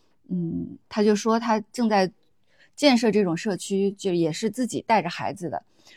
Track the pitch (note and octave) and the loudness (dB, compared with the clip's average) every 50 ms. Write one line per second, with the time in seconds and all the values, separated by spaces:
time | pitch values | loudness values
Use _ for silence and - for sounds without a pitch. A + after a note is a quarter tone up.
0 | _ _ _ _ _ - F#3 F3+ E3+ E3 E3+ E3+ E3+ - - - _ _ - - | _ _ _ _ _ -8 -6 -4 -4 -4 -4 -6 -6 -8 -12 -16 _ _ -2 2
1 | G#3 G#3+ G#3+ G#3 - A3 A3 A3+ A#3 A#3 A3 A3 - - - - A#3+ A3 G#3+ G3 | 4 4 4 2 2 0 0 0 0 0 0 -2 -2 -4 -4 -2 0 2 4 2
2 | F#3+ F3+ - _ _ _ _ _ _ _ _ _ _ _ _ - - D4 B3 A3+ | 2 2 -2 _ _ _ _ _ _ _ _ _ _ _ _ 0 4 4 4 6
3 | A#3+ A3+ F#3+ G#3 G#3 F3+ D#3+ E3+ - A3 F#3+ E3+ - - G3 F#3+ G3 G3+ G3 - | 4 4 2 2 2 2 0 -2 -2 -4 -4 -4 -4 -4 -2 0 0 0 -2 -2
4 | - G3 F3 F3 E3 D#3+ D#3+ - - G#3+ G3+ - B3+ A3+ - C3+ - - A3+ G#3 | -2 -2 0 2 0 0 0 -2 -4 -4 -2 -2 -4 -4 -4 -4 -2 0 0 0
5 | E3 E3+ - - C3 G2+ C#3+ - F3 D#3 A#2 - - _ _ _ _ - - | 0 -2 -4 -6 -6 -6 -6 -8 -8 -8 -8 -8 -10 _ _ _ _ -20 -20